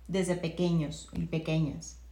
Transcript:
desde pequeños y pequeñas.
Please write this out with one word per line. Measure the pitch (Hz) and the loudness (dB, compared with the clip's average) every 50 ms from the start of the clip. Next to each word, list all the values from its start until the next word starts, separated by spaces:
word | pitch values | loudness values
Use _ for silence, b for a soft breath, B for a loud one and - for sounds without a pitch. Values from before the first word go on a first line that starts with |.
| - - | -8 -2
desde | 175 190 190 180 170 | 0 0 2 2 0
pequeños | 175 - 170 160 - 180 175 170 165 151 143 156 - - - | 0 0 -4 0 2 2 4 4 4 2 0 -4 -8 -12 -8
y | - 170 170 | -6 -4 -4
pequeñas. | 165 170 156 160 - 160 160 156 139 - 170 - - - - - - | -2 -2 -2 0 0 2 2 2 2 -2 -6 -10 -12 -16 -18 -20 -20